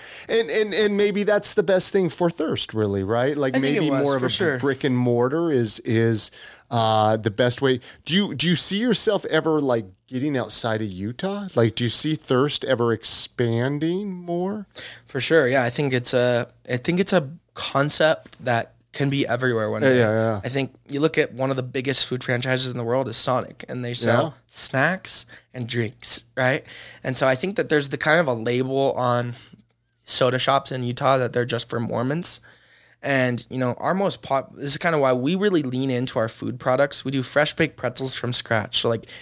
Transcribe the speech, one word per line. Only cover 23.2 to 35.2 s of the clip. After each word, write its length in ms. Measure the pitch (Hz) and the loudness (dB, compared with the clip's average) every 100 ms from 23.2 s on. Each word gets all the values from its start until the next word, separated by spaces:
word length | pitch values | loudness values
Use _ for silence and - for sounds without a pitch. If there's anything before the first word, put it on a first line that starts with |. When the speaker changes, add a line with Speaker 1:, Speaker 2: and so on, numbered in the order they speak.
| - 127 - - - | 0 0 -2 -10 -12
Speaker 2:
and 160 | 123 | -8
they 120 | 120 120 | -6 -2
sell 280 | 117 117 | 2 2
Speaker 1:
Yeah. 180 | 156 - _ | 0 -6 _
Speaker 2:
snacks 800 | - - 131 156 185 - - - - _ | -6 -2 2 0 0 -6 -6 -8 -14 _
and 120 | 127 120 | -10 -6
drinks, 560 | 120 107 - - - - - | -4 -4 -6 -6 -6 -6 -2
right? 260 | 127 139 - - - - | 0 0 -6 -20 -20 -10
And 140 | 135 127 | -4 0
so 100 | 135 | 2
I 60 | 131 | 2
think 200 | 190 202 | -2 -2
that 140 | 135 | 0
there's 200 | 151 139 | 0 0
the 80 | 143 | -2
kind 220 | 156 165 | 2 4
of 80 | 147 | 2
a 60 | |
label 600 | 117 117 123 131 135 135 - | -2 -2 -2 0 0 0 0
on 380 | 123 120 120 120 - - _ _ _ _ | 0 0 -2 -8 -16 -20 _ _ _ _
soda 340 | - - 127 127 | -4 0 2 2
shops 340 | 131 135 - | 2 0 0
in 120 | 131 | -6
Utah 340 | 123 123 135 135 | -4 -2 2 2
that 160 | 120 | 0
they're 120 | 123 120 | -2 -2
just 240 | 117 - | -4 -4
for 100 | 120 | -6
Mormons. 600 | 110 113 127 160 180 - - - _ _ _ _ | -4 -2 -2 -2 -4 -6 -12 -20 _ _ _ _
And, 440 | 139 135 127 120 - | 0 2 2 -2 -6
you 80 | 131 | -4
know, 160 | 123 - | -4 -2
our 140 | 143 | -2
most 280 | 185 190 - | 0 0 -2
pop-, 320 | - 135 - - | -2 -2 -4 -8
this 160 | 143 | -4
is 60 | - | -2
kinda 200 | 175 156 | 0 2
why 120 | 135 | 4
we 240 | 127 | 2